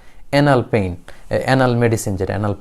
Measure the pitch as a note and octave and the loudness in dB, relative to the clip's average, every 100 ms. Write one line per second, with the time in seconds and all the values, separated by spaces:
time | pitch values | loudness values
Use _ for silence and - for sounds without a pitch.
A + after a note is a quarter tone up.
0 | - - - C#3 D3 C3 A2+ A#2 F#2+ F2+ | -20 -18 -2 2 4 4 2 0 -2 -6
1 | - - - - - C3 B2+ A#2+ A#2+ A2+ | -12 -18 -4 -2 0 2 2 4 2 2
2 | - F#2 F#2+ G2 G#2 G2 | -2 -4 -2 -2 -2 -2